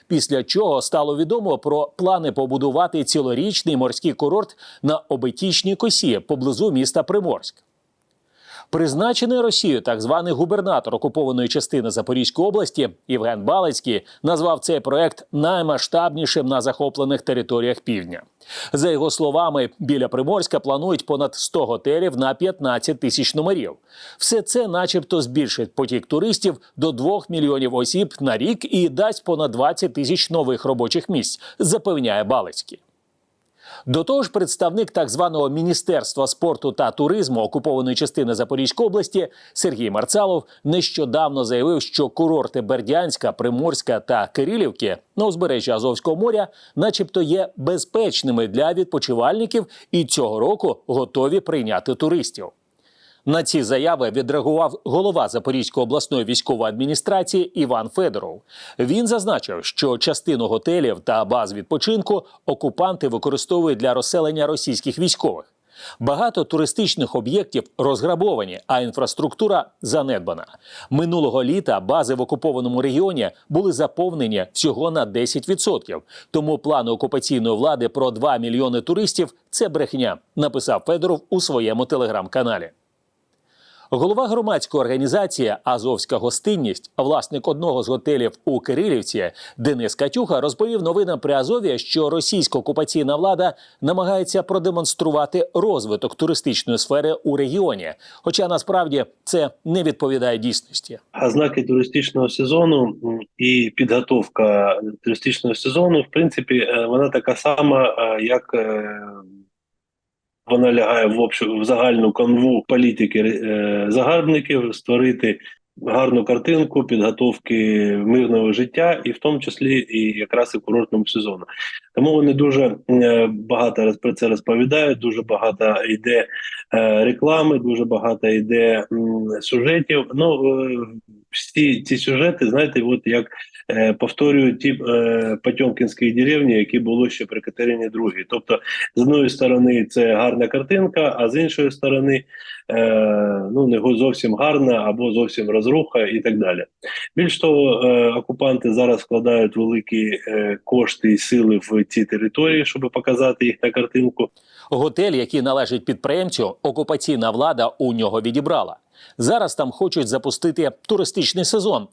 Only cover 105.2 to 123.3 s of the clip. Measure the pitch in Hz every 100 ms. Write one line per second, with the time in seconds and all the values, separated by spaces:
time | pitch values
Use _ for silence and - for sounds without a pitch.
105.2 | 127 123 123 - 131 135 180 160 135 -
106.2 | 170 - 127 127 113 120 117 123 139 131
107.2 | 123 123 151 143 147 135 127 - 113 110
108.2 | 110 123 - 120 110 107 104 104 104 101
109.2 | 95 98 98 _ _ _ _ _ _ _
110.2 | _ _ - 123 123 120 110 117 110 113
111.2 | 117 - 107 110 107 120 123 117 110 -
112.2 | 120 120 127 120 - 127 123 107 104 110
113.2 | 110 104 110 107 104 104 104 117 127 170
114.2 | 156 156 139 139 120 107 - 120 127 113
115.2 | 113 101 - - _ - - 117 131 123
116.2 | 156 117 165 160 151 143 123 117 104 107
117.2 | 123 117 - 113 110 107 104 101 104 123
118.2 | 117 113 110 107 123 - 170 160 120 117
119.2 | 151 151 - - 135 131 117 110 107 107
120.2 | 107 120 120 110 - 117 113 110 107 113
121.2 | 107 95 90 - - - - - 143 151
122.2 | 147 139 143 135 127 104 - 123 120 117
123.2 | 113